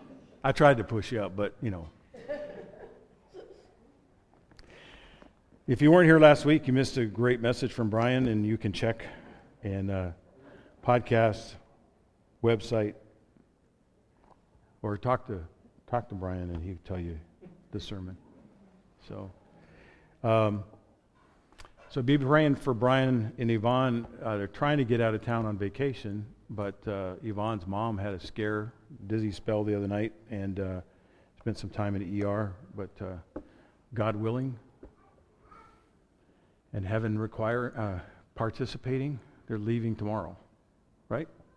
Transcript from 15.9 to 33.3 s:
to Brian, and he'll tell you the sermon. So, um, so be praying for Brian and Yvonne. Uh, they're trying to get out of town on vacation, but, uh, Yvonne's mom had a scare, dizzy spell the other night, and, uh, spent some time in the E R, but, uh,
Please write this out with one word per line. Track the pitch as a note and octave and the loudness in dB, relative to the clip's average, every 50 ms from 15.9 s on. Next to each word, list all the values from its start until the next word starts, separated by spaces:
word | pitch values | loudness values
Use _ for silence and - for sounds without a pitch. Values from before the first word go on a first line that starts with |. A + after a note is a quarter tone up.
| A#2+ A#2+ A#2 - | -4 -4 -4 -6
to | G2+ | -10
Brian, | F#2+ F#2 F#2 F#2 F2+ F2+ F2 | -8 -6 -6 -6 -6 -6 -6
and | E2+ E2 E2+ | -8 -8 -8
he'll | F#2+ F#2+ E2+ | -8 -10 -12
tell | - - F#2+ F2+ | -10 -10 -8 -8
you | F2 E2+ E2+ D#2+ D#2+ - _ _ - - - - - - | -8 -8 -10 -12 -14 -20 _ _ -20 -20 -20 -20 -20 -12
the | - G#2 | -12 -10
sermon. | - - G#2+ F#2+ F#2 F#2 F#2 - - - - - - - _ _ - - _ _ _ _ _ _ - | -10 -10 -10 -10 -10 -12 -14 -16 -20 -20 -20 -20 -20 -20 _ _ -20 -20 _ _ _ _ _ _ -18
So, | - G#2+ G2+ G2 F#2+ - - _ _ - - - - - - - - - - _ _ _ - - | -16 -14 -14 -14 -16 -18 -20 _ _ -20 -20 -20 -20 -20 -20 -20 -20 -20 -20 _ _ _ -4 0
um, | A2+ A2+ A2 A2 G#2 G2+ G2+ G2 - - - _ _ _ _ _ _ _ _ _ _ _ _ _ _ - - - - - - - - | 2 4 4 4 2 0 -4 -6 -12 -18 -20 _ _ _ _ _ _ _ _ _ _ _ _ _ _ -20 -20 -20 -20 -20 -20 -16 -8
so | - C#3+ | -6 -2
be | A#2+ B2 C#3+ | 2 2 2
praying | D3 C3+ C3 D3 D#3 D#3 D3 C#3 | 4 4 4 4 6 6 4 2
for | C3+ - C#3 | 2 0 -2
Brian | B2 G#2+ A#2+ B2+ C3 C3+ C3 C3 B2+ A#2+ A2 A2 - | 0 2 4 4 4 4 4 2 2 0 0 -2 -4
and | - B2 A#2 | -2 0 0
Yvonne. | A#2 A2 G2+ A#2+ B2+ B2+ C3 C3 A#2+ A#2 A2+ - - - | 2 2 2 2 2 2 2 0 0 -2 -6 -8 -12 -8
Uh, | C#3 A2+ G#2+ | -6 -4 -4
they're | G2+ G2+ | -4 -4
trying | G2 - - C#3+ C#3+ D3+ D3 | -6 -4 -2 0 0 2 2
to | C3 | 2
get | A2 A#2+ A2+ | 2 2 2
out | A#2 A2+ | 2 2
of | A2 A2 - | 0 -2 -2
town | A#2+ A#2 A#2 A2+ | -2 -2 -2 -2
on | G#2+ G#2 G2 | -2 -4 -4
vacation, | G2+ G2 F#2+ - C#3 C#3 B2 - - G#2+ G2+ G#2 G#2 A2 - _ _ - | -4 -6 -4 -4 -4 -4 -4 -6 -8 -8 -8 -8 -10 -12 -16 _ _ -12
but, | - G#2 G2+ G2+ F#2+ - - | -8 -6 -6 -6 -8 -8 -8
uh, | A2 G2+ G2 F#2+ F#2 F#2 - | -6 -6 -6 -6 -8 -8 -8
Yvonne's | - A2 G#2 G#2 G#2 A2+ A2+ G#2 F2 | -8 -8 -6 -4 -4 -4 -4 -6 -6
mom | F#2 G2 G2+ A2+ A#2 A2 F#2+ | -6 -4 -4 -2 -2 -4 -4
had | G2 G#2 G2 | -4 -4 -6
a | F2+ | -8
scare, | - - - - G#2+ G#2+ G#2+ G#2+ G#2+ A#2 - - - - - - G2+ G2 | -10 -10 -6 -4 -2 -2 -2 -4 -4 -8 -12 -18 -20 -20 -20 -14 -8 -4
dizzy | A2 A2+ A2 G#2+ | -2 -2 -2 -2
spell | F#2+ - - - A2 G#2+ G#2 | -6 -6 -4 -2 -2 0 0
the | G#2 G#2 | 0 0
other | G2+ G2+ G2 | 0 0 -2
night, | G2+ G#2 G#2+ A2 - - - - | -2 -2 -2 -4 -6 -10 -16 -10
and, | A2+ G2+ G2 F#2+ F#2+ G2 | -8 -6 -6 -6 -6 -6
uh, | G2 F#2 F#2 F2+ F2+ _ _ _ _ _ _ _ _ _ _ _ | -6 -6 -6 -8 -10 _ _ _ _ _ _ _ _ _ _ _
spent | - A#2 G#2 - | -8 -8 -6 -6
some | - F#2+ | -8 -10
time | - - G#2 G2+ G2+ | -6 -4 -4 -4 -4
in | F#2+ | -4
the | G2+ F2 G2+ G2+ | -4 -4 -4 -4
E | |
R, | G2+ G2+ G2+ G#2+ G#2+ G2 F#2 - - - - | -2 -2 -2 -2 -4 -6 -8 -12 -18 -16 -12
but, | G#2 G2 F#2 - - | -12 -12 -12 -12 -12
uh, | G2 F#2 F#2 F2+ - _ | -12 -12 -12 -12 -16 _